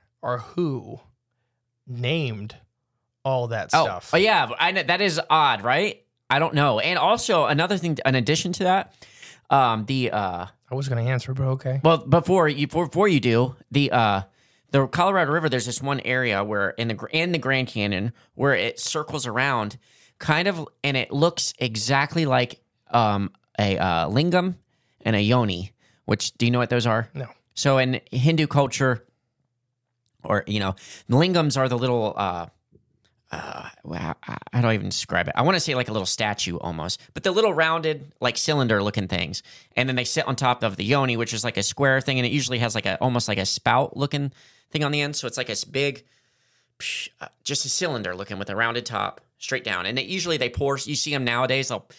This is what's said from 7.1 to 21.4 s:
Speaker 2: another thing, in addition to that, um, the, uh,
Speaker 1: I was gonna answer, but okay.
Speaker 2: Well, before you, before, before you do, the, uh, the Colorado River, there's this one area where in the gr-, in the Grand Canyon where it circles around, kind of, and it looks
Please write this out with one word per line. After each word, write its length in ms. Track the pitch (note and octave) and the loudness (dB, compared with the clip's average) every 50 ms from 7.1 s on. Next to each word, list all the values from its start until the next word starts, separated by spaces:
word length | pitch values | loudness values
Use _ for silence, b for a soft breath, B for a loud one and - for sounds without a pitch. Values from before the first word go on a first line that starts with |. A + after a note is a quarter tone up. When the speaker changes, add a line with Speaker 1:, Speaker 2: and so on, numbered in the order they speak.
| A3+ A3+ - - G3 D#3+ C#3 | 2 2 2 2 2 2 4
Speaker 2:
another 300 | A#2 D3 D3 E3+ F3+ G3+ F3 | 2 2 2 2 0 0 -2
thing, 200 | D#3+ E3+ D3 - - | -2 -2 -4 -2 0
in 100 | C3+ C3 | 0 2
addition 380 | B2+ A2+ C#3+ D#3 D#3 - F3 D#3 | 2 2 2 0 0 0 -2 -2
to 100 | - F#3+ | 0 2
that, 300 | F3+ F#3 G3 - - B B B B B B B B B B B - | 2 2 2 0 -4 B B B B B B B B B B B 2
um, 360 | - C#3 C3 A#2 A2+ A2 G2+ | 4 4 4 4 2 0 -2
the, 240 | A#2+ C3+ C3 B2 - | -2 -2 0 0 0
uh, 360 | - G#2+ G2+ F#2 F2 F2 F2+ - - _ _ _ | 0 -2 -2 -2 -4 -6 -8 -10 -14 _ _ _
Speaker 1:
I 40 | B2+ | -6
was 140 | C3+ C#3 C3+ | -6 -4 -2
gonna 160 | B2 A#2 A2+ | -2 -2 0
answer, 280 | B2+ C3 B2 - C3+ C3 | 0 -2 -2 -2 -4 -4
but 100 | C3 C3+ | -2 0
okay. 360 | C3 C3 C3 - C3 C3 C3+ | 0 -2 -2 -2 -4 -2 2
Speaker 2:
Well, 160 | - D#3+ E3 D#3 | 4 4 4 4
before 500 | - C3 D3 E3+ - F3+ F#3 F#3+ E3 D3+ | 4 4 4 4 4 4 4 4 4 4
you, 180 | C#3+ C#3+ D3 | 2 0 -2
before, 200 | C#3 - E3 F3 | -2 0 -2 -2
before 220 | C#3+ - F3 G#3 G#3 | 0 2 2 4 4
you 120 | E3+ C3 | 4 4
do, 360 | G#2 B2 A2+ A#2 B2+ C3 - - - _ | 4 4 4 4 4 2 -2 -10 -14 _
the, 200 | A#2 C#3+ C#3+ - | 0 0 2 2
uh, 320 | - A#2+ A2+ G#2 G2+ G2 F#2+ b b b b b b b b b | 2 2 4 4 2 0 -2 b b b b b b b b b
the 160 | - C#3 C3+ | 2 2 2
Colorado 460 | B2+ - F3+ F3+ G3 G3 F#3 D#3+ C3+ | 2 2 2 2 4 4 2 2 2
River, 160 | D3+ E3+ D#3+ D3 | 0 0 0 0
there's 160 | C3 B2 A2 | 0 0 -2
this 140 | B2 - - | -2 -4 -4
one 180 | C3 C#3 C#3 C3 | -4 -4 -4 -4
area 440 | - - B2+ C3 B2+ A#2 G2+ G2 G2+ | -2 -2 -2 0 0 0 0 0 -2
where 260 | G#2+ G#2+ G2+ G2+ F#2 | -2 -2 -2 -2 -2
in 180 | - - A#2 A#2 | -2 -4 -4 -4
the 60 | G#2+ | -4
gr-, 120 | G2 - | -6 -8
in 260 | - - D#3+ E3+ F3+ | -4 -2 -2 0 0
the 60 | F3 D3+ | -2 -2
Grand 300 | B2 C3 C3+ C3 B2+ - | 0 0 0 0 0 -2
Canyon 440 | - A2 G2+ G#2 G2+ F#2 G#2 A#2+ b b b b b | -2 -2 0 0 0 -2 -2 -4 b b b b b
where 200 | - C3 C#3 C3 | -2 0 2 2
it 240 | F2+ G2+ A#2 - - | 2 0 -2 -4 -4
circles 480 | - - - A#2+ - - D#3 C#3+ B2 | -6 -4 -4 -4 -6 -6 -6 -6 -6
around, 520 | A#2+ G#2+ B2 C3+ C#3 C3 A2+ G#2+ G#2 - - b b b b b b b b | -4 -2 0 0 0 0 -2 -2 -4 -8 -12 b b b b b b b b
kind 280 | - - D3+ D#3+ F3+ G3+ | -2 0 0 2 2 0
of, 200 | F3+ E3+ D3 - - _ - | -2 -4 -8 -10 -10 _ -4
and 120 | C#3 C3+ | -2 -2
it 140 | C3 - - | -2 -2 -2
looks 440 | - C#3+ D#3+ F3 E3+ - | 0 2 2 2 2 0